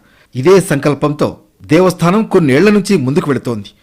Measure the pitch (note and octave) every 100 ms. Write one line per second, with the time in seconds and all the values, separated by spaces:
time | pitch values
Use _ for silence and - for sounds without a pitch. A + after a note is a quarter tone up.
0 | _ _ _ B2 C#3+ G3 F3+ D3 D3+ C#3+
1 | D3+ C#3+ B2 E2 _ _ F#2+ D#3 F#3 F3
2 | E3+ G3+ A3+ F#3+ D3+ C3 G3+ G#3 - G3
3 | B2+ D3+ D3 B2 - A2+ G2 -